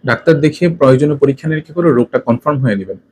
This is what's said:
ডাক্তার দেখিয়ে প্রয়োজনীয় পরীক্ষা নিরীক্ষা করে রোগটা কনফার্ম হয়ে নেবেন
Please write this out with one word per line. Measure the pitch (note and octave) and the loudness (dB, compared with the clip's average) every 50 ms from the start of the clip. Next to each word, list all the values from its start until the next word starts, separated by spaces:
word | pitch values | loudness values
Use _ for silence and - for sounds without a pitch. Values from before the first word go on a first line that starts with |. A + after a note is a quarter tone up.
| - | -2
ডাক্তার | B2+ A#2 - - E3 D#3+ C#3+ | -2 -4 0 2 2 2 2
দেখিয়ে | D3 D3+ D3+ - F3+ F3 E3 - | 2 -2 0 0 -2 -2 0 2
প্রয়োজনীয় | C#3+ C3 C3 C3 D3 D3 D3 C#3 | 2 4 4 4 2 0 0 0
পরীক্ষা | C#3 C#3 C3+ C#3 - D#3 | 0 0 0 -4 -4 -6
নিরীক্ষা | D#3 D#3 D3+ - D3+ | -6 -6 -8 -8 -6
করে | F3 F3 E3+ | -2 0 2
রোগটা | B2+ A#2+ A#2+ - - B2 | 2 2 0 0 -2 -4
কনফার্ম | - - A#2 - _ D3+ D3 C3 C3 | -2 -2 -4 -2 _ -4 -4 -2 -2
হয়ে | A#2+ G#2 G2+ | -2 -2 -2
নেবেন | F#2+ F#2+ F#2+ - _ _ | -6 -10 -14 -16 _ _